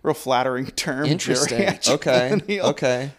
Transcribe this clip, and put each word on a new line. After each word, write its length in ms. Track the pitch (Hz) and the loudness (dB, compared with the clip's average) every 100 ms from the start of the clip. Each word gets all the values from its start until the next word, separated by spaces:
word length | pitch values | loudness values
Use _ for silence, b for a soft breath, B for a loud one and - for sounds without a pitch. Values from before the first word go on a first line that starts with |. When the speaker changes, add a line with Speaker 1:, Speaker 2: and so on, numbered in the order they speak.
Speaker 1:
Real 100 | 170 | -4
flattering 520 | 147 131 123 127 127 139 | -4 0 2 2 -2 -6
term, 400 | - - 262 262 | -6 -6 -2 0
Speaker 2:
Interesting. 520 | 147 - 127 147 123 | 0 0 0 0 2
Speaker 1:
geriatric 320 | 196 - - | 0 0 0
Speaker 2:
Okay. 340 | 143 156 127 127 | 2 2 2 2
Speaker 1:
millennial. 360 | 139 165 202 - | 0 0 0 0
Speaker 2:
Okay. 420 | 147 131 123 139 | 0 0 0 -4